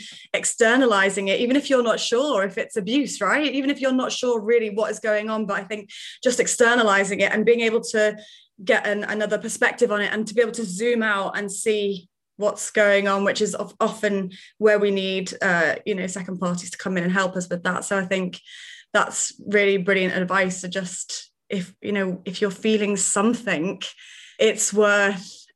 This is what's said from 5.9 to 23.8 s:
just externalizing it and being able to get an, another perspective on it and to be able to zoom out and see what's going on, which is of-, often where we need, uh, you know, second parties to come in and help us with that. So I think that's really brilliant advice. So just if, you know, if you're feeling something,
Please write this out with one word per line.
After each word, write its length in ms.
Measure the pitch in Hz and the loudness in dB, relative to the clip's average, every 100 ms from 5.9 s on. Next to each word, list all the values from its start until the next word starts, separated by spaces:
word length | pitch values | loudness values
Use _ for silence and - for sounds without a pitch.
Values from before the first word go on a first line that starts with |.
| - - - | -18 -18 -2
just 180 | 254 247 | 0 2
externalizing 800 | - - 233 240 220 196 196 196 | 0 4 4 6 4 4 2 0
it 120 | 196 | 0
and 140 | 214 214 | 2 4
being 140 | 233 | 4
able 200 | 226 220 | 2 0
to 380 | 220 220 214 214 - - _ - | 0 2 2 0 -12 -20 _ -6
get 220 | 185 220 208 | 0 0 0
an, 180 | 208 | -4
another 340 | - 214 202 208 | -4 -4 -2 -2
perspective 520 | 226 - 240 - 233 | -4 -2 -2 2 2
on 100 | 208 | 2
it 120 | 202 | -2
and 140 | 214 220 | -4 -2
to 80 | |
be 80 | 214 | 0
able 100 | 220 | 0
to 120 | 226 | -2
zoom 380 | 208 180 240 233 | -8 -2 0 0
out 360 | 220 196 190 202 | 0 0 -2 -6
and 120 | 202 | -6
see 580 | 196 226 214 202 190 - _ _ - | -2 0 0 -2 -4 -10 _ _ -4
what's 340 | 208 - - | -2 -2 -2
going 360 | 214 202 196 202 | 2 4 4 2
on, 160 | 196 | 0
which 160 | 196 - | 0 0
is 140 | 208 | -2
of-, 200 | - - - | -2 -8 -2
often 520 | 220 - 208 196 190 - - - | -2 0 -2 -2 -4 -10 -20 2
where 200 | 214 208 | 4 4
we 120 | 208 | 2
need, 420 | 196 190 190 185 - | 0 -2 -2 -6 -2
uh, 340 | 190 175 156 - - | 0 2 2 0 -4
you 80 | |
know, 120 | 190 185 | -4 -4
second 320 | 196 185 180 | -6 -8 -4
parties 320 | 180 175 - | -4 -4 -8
to 80 | - | -8
come 180 | 196 185 | -4 -2
in 80 | |
and 80 | 170 | 0
help 240 | 190 185 185 | 0 0 -4
us 120 | 175 | -6
with 140 | 175 | -4
that. 220 | 185 180 | -2 -4
So 140 | - 196 | -2 -2
I 60 | |
think 360 | 185 190 180 - - - - - _ | 0 -2 -4 -8 -16 -20 -20 -20 _
that's 400 | 208 - - - - - | 0 0 -2 -6 -8 0
really 300 | 208 202 196 | 2 4 2
brilliant 380 | 180 190 185 | 2 2 0
advice. 460 | 185 185 190 185 185 | -2 0 0 0 -4
So 80 | 180 | -6
just 640 | 190 180 - - - - _ - | -6 -6 -10 -10 -12 -14 _ -8
if, 260 | 196 180 _ | -8 -8 _
you 120 | 208 | -4
know, 280 | 202 190 180 | -2 -2 -4
if 160 | 196 180 | -8 -4
you're 100 | 208 | -4
feeling 460 | 185 220 214 202 202 | 0 2 2 2 0
something, 840 | - 202 214 - 202 160 180 190 | 0 2 2 0 -2 -2 -2 -6